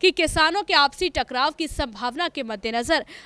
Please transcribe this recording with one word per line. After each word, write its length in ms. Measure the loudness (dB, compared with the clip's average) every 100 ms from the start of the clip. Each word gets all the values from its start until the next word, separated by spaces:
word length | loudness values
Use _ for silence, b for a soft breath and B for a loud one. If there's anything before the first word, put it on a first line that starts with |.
कि 100 | 2
किसानों 520 | 4 0 4 4 2
के 100 | 2
आपसी 360 | 4 2 0 -2
टकराव 420 | -2 -4 -2 -2
की 160 | -2 -6
संभावना 600 | -4 -6 -4 -6 -4 -4
के 160 | -4
मद्देनजर 640 | -8 -6 -4 -2 0 0 -2 B